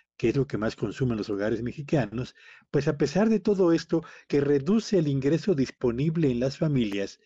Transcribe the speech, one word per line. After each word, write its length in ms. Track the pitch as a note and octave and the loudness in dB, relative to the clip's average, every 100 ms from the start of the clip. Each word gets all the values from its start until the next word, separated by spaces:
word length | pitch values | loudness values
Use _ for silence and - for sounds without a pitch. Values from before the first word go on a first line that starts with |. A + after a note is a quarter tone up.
| _ - | _ -4
que 140 | A#2 | -2
es 80 | G#2+ | 0
lo 100 | C3 | -2
que 100 | A2+ | -2
más 200 | G#2+ - | -4 -4
consumen 400 | G#2+ F2+ C3 A2 | -8 -2 -2 -2
los 120 | G2 | -4
hogares 320 | G2+ G#2 A2 | -2 -2 -2
mexicanos, 760 | A#2+ B2+ C#3+ D#3+ G#2+ A2+ B2+ - - - _ | -6 -8 -2 0 0 -4 -10 -12 -20 -20 _
pues 180 | D3+ C#3+ | -2 0
a 100 | D3 | 0
pesar 300 | D3 F3+ A3 | 0 2 2
de 140 | G#3+ | 2
todo 320 | G#3+ F#3+ F3+ | 2 2 4
esto 280 | E3 - E3 E3 - - | 2 0 -4 -4 -18 -2
que 100 | D3 | 0
reduce 580 | C#3 C#3+ C3+ A3 - G3 | 4 2 2 0 2 0
el 120 | D3+ | 2
ingreso 460 | C#3 C3+ D#3+ G#3 D3+ | 0 2 0 0 0
disponible 760 | B2+ - B2 A#2 D3+ D#3+ D3 | 0 -2 -2 0 0 2 2
en 80 | A#2+ | 2
las 180 | C3+ - | -2 -2
familias 640 | D#3+ C#3 A2 G2 G2 - | 0 2 0 -2 -6 -8